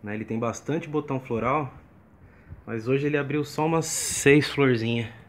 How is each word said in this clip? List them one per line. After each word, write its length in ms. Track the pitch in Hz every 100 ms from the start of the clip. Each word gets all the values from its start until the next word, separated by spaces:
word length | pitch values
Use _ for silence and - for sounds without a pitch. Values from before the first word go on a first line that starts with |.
né? 120 | 104
Ele 100 | 107
tem 140 | 110 113
bastante 500 | 117 107 - 156 156
botão 320 | 151 147 135
floral, 520 | - 117 113 147 139 - - - _ - - - - - -
mas 220 | 113 113
hoje 180 | 139 147
ele 100 | 147
abriu 280 | 139 147
só 220 | 147 - 156
umas 200 | 165 156
seis 640 | - - - 143 147 139
florzinhas. 640 | - 135 117 113 117 113 -